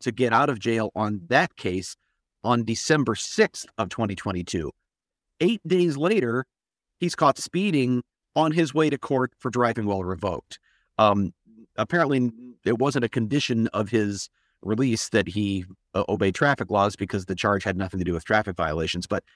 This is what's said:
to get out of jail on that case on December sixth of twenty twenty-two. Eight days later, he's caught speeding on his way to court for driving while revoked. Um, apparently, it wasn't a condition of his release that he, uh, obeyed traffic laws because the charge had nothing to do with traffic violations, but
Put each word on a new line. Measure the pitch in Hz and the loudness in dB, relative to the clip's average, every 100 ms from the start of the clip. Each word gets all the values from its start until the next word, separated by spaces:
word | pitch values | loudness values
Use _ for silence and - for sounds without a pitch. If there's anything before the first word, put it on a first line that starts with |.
to | - | -6
get | 110 123 | -2 2
out | 113 147 | 4 2
of | 120 | 0
jail | 120 113 107 - | -2 0 -2 -2
on | 107 104 85 | -2 -4 0
that | 131 170 - | 2 2 -2
case | - 92 92 - _ _ _ _ | -4 -4 -6 -14 _ _ _ _
on | - 120 | 0 0
December | 113 113 - 156 120 107 | 0 -2 2 2 2 -2
sixth | - - 214 - - - | -2 0 0 0 -12 -8
of | 98 | -6
twenty | - 110 | -4 -4
twenty-two. | 95 - 92 87 95 73 - _ _ _ _ _ - | -4 -4 -4 -4 -4 -6 -10 _ _ _ _ _ -2
Eight | 175 226 165 | -2 -2 0
days | 180 175 139 | 2 2 0
later, | 160 214 120 120 131 _ _ _ _ _ | 0 2 0 -2 -4 _ _ _ _ _
he's | 175 - | -4 2
caught | 147 - | 2 2
speeding | - 175 202 151 127 123 - _ _ - | -2 -2 2 2 2 0 -2 _ _ 0
on | 160 | 2
his | 156 160 | 2 2
way | 139 156 | 2 2
to | 143 | 0
court | - 135 127 - | -2 0 0 -4
for | 127 | -4
driving | 117 120 117 104 | 0 2 2 -2
while | 98 | -2
revoked. | 92 92 98 85 - - _ _ _ - | -2 -4 -4 -6 -8 -20 _ _ _ 2
Um, | 107 101 98 - _ 110 110 - | 4 4 0 -4 _ -20 -10 -6
apparently, | 107 175 151 135 123 113 123 120 | -2 2 2 2 0 -2 -14 -6
it | - 117 | -2 0
wasn't | 131 139 117 | 0 0 0
a | |
condition | - 110 143 - 120 113 | -2 0 0 0 0 0
of | 101 104 | 0 0
his | 117 104 101 - _ _ _ | 0 0 -2 -10 _ _ _
release | 87 110 135 113 - | -4 -2 0 -2 0
that | 110 90 | 0 0
he, | 95 101 98 90 92 _ | 0 -2 -2 -6 -14 _
uh, | 92 - | -4 -2
obeyed | 104 98 | 0 0
traffic | 90 143 143 98 | 2 0 0 0
laws | 107 101 - | 2 2 0
because | 98 104 92 | -4 -4 -4
the | 92 | -2
charge | 107 101 | 0 0
had | 98 92 | 0 -2
nothing | 92 98 | -4 -4
to | |
do | 90 | -4
with | 85 | -4
traffic | - 107 107 92 | 0 0 0 -2
violations, | 82 78 80 87 87 | -2 -2 -2 -4 -4
but | 101 - | -6 -6